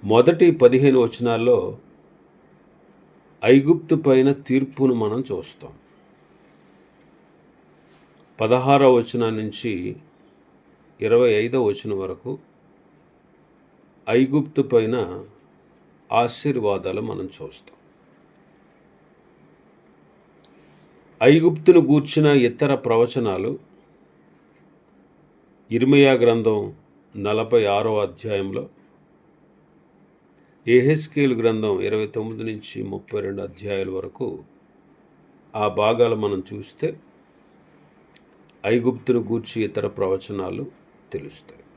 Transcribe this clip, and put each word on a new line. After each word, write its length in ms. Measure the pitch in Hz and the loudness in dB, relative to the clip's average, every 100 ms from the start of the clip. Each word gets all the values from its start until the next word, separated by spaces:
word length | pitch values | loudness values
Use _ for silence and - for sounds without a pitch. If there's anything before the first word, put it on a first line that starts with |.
మొదటి 440 | 101 113 127 165 175 | 2 4 4 4 2
పదిహేను 500 | 160 123 127 139 131 | 6 4 6 4 4
వచనాల్లో 760 | 117 - 123 113 117 117 87 107 _ _ _ _ _ _ _ _ _ _ _ _ _ _ _ _ | 0 -2 -4 -2 0 0 0 -12 _ _ _ _ _ _ _ _ _ _ _ _ _ _ _ _
ఐగుప్తు 500 | 107 135 139 160 - | 4 4 4 -2 0
పైన 380 | 156 147 131 131 | -2 2 2 2
తీర్పును 640 | 139 - 127 135 - 131 | 0 -2 -2 -2 -2 -2
మనం 300 | 120 110 113 135 | 0 -2 -4 -8
చూస్తాం. 400 | 95 - - - - _ _ _ _ _ _ _ _ _ _ _ _ _ _ _ _ _ _ _ _ _ _ _ _ _ - | -10 -12 -20 -20 -20 _ _ _ _ _ _ _ _ _ _ _ _ _ _ _ _ _ _ _ _ _ _ _ _ _ -6
పదహారవ 520 | 110 123 131 139 135 123 | 0 2 4 6 6 4
వచనం 360 | 117 120 113 110 | 2 -4 -4 -4
నుంచి 560 | 107 104 117 98 92 - _ _ _ _ _ _ _ _ _ _ | -8 -8 -8 -8 -8 -12 _ _ _ _ _ _ _ _ _ _
ఇరవై 320 | 107 117 127 | 0 2 4
ఐదవ 320 | 104 117 131 113 | 2 0 -2 -2
వచనం 280 | 101 110 101 | -4 -6 -8
వరకు 400 | 95 92 123 151 _ _ _ _ _ _ _ _ _ _ _ _ _ _ _ _ - | -8 -10 -12 -14 _ _ _ _ _ _ _ _ _ _ _ _ _ _ _ _ -2
ఐగుప్తు 560 | 117 135 143 143 - | 0 0 -2 -4 -4
పైన 600 | 135 120 110 120 95 90 - _ _ _ _ _ _ _ _ | 0 0 0 -4 -6 -10 -16 _ _ _ _ _ _ _ _
ఆశీర్వాదాలు 880 | 113 120 117 147 127 104 98 92 95 | -2 -2 -4 -4 -2 -2 -4 -6 -8
మనం 260 | 110 98 92 - | -8 -10 -12 -14
చూస్తాం. 380 | - - - _ _ _ _ _ _ _ _ _ _ _ _ _ _ _ _ _ _ _ _ _ _ _ _ _ _ _ _ _ _ _ _ _ _ _ | -20 -20 -20 _ _ _ _ _ _ _ _ _ _ _ _ _ _ _ _ _ _ _ _ _ _ _ _ _ _ _ _ _ _ _ _ _ _ _
ఐగుప్తును 600 | 117 156 165 - - 175 | 4 6 4 2 6 6
గూర్చిన 460 | 135 147 143 - 151 | 6 2 0 0 2
ఇతర 480 | 143 120 - 143 | 4 2 0 -2
ప్రవచనాలు 840 | 135 - 113 120 135 110 92 104 139 _ _ _ _ _ _ _ _ _ _ _ _ _ _ _ _ _ _ _ _ _ | -2 0 0 0 0 -4 -4 -6 -8 _ _ _ _ _ _ _ _ _ _ _ _ _ _ _ _ _ _ _ _ _
ఇర్మియా 420 | 117 131 143 139 | -2 4 6 6
గ్రంథం 640 | 127 117 117 110 107 101 101 _ _ _ | 6 4 2 0 -2 -4 -12 _ _ _
నలభై 500 | 104 101 107 113 117 | -10 -4 -4 0 0
ఆరవ 340 | 104 101 110 107 | 2 0 -2 -2
అధ్యాయంలో, 640 | 101 90 110 101 98 98 - _ _ _ _ _ _ _ _ _ _ _ _ _ _ _ _ _ _ _ - | -4 -8 -8 -6 -6 -8 -12 _ _ _ _ _ _ _ _ _ _ _ _ _ _ _ _ _ _ _ 2
యెహెజ్కేలు 680 | 123 127 156 156 - 143 120 | 4 4 0 -2 -2 0 2
గ్రంథం 320 | 113 110 107 95 | 0 0 -2 -2
ఇరవై 260 | 95 107 107 | -2 -4 -6
తొమ్మిది 400 | 113 110 113 113 | -8 -10 -10 -10
నుంచి 300 | 107 - 107 | -10 -14 -12
ముప్పై 380 | 104 98 - 104 | -10 -12 -10 -8
రెండు 220 | 98 98 | -8 -10
అధ్యాయాల 480 | 92 87 101 98 95 | -12 -14 -8 -8 -6
వరకు 400 | 92 - - 123 - - _ _ _ _ _ _ _ _ _ _ | -8 -12 -10 -10 -10 -18 _ _ _ _ _ _ _ _ _ _
ఆ 140 | 110 104 | -4 -4
భాగాలు 500 | 101 104 117 117 107 | 0 0 2 0 0
మనం 180 | 104 98 92 | -4 -6 -8
చూస్తే 380 | 104 98 - 156 156 _ _ _ _ _ _ _ _ _ _ _ _ _ _ _ _ 98 | -14 -16 -10 -10 -10 _ _ _ _ _ _ _ _ _ _ _ _ _ _ _ _ -2
ఐగుప్తును 540 | 120 120 117 - 120 | 0 0 -4 -2 -2
గూర్చి 440 | 104 113 113 113 104 | -2 -6 -6 -6 -6
ఇతర 180 | - 101 | -4 -8
ప్రవచనాలు 800 | 101 98 95 - 101 95 - 139 _ _ _ _ | -4 -4 -4 -6 -10 -8 -10 -12 _ _ _ _
తెలుస్తాయి. 520 | 95 - - _ - _ | -14 -14 -20 _ -20 _